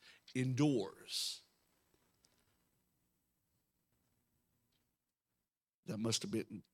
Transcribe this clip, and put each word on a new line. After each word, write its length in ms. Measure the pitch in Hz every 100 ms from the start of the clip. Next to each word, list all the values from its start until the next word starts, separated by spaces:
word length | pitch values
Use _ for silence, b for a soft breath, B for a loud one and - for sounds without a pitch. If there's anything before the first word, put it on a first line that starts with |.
| B B B 127
endures. 1040 | 127 127 147 131 95 - - - - - - _ _ _ _ _ _ _ _ _ _ _ _ _ _ _ _ _ _ _ _ _ _ _ _ _ _ _ _ _ _ _ _ _ _ _ _ _ _ _ _ _ _ _ -
That 140 | 107
must 240 | 113 110
have 80 | 101
been, 300 | 110 - 104 -